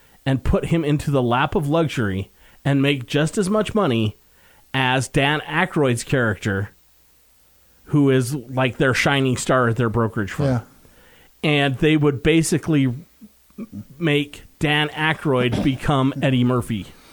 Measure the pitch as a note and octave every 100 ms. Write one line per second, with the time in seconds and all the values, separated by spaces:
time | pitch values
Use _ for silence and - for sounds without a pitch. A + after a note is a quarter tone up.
0 | _ _ - C3 - G3 - E3+ D3 D3
1 | D3+ C#3+ B2 A#2+ D#3 G#3 C#3+ E3 D#3+ -
2 | G#2 F#2+ G2 _ - - C3+ C#3 C#3 C#3+
3 | A#2+ C#3+ D#3+ - F3+ E3 - G#3+ F3 A#2
4 | G#2+ - _ _ _ _ _ C3+ B2+ C3
5 | B2 D3+ C#3 D3+ - D#3 F#3 E3+ C3+ A#2
6 | - C#3+ A2+ G#2 A2+ G2 G2+ _ _ _
7 | _ _ _ _ _ _ _ _ - D3
8 | C#3 C3 B2 C#3+ A#2+ C3 C3 A2 C#3 A#2+
9 | D#3+ C#3 C3+ A#2+ - C3 A#2+ A2+ A#2 A2
10 | A2+ A#2 G2 - C#3 B2 - _ _ _
11 | - - _ _ D#3+ D3 C#3 B2+ D#3 D#3
12 | D3 C3+ D#3+ E3 D#3+ E3+ - D#3 C3 B2
13 | - _ - _ _ - A3+ G2+ - C3+
14 | E3 D3 C#3+ - - _ D3+ D3 D3+ -
15 | D#3 D3+ D#3 B2+ B2 A2+ D3 C3 - C#3
16 | C3 C#3 C3+ B2+ B2 B2 A#2 A2 - -
17 | -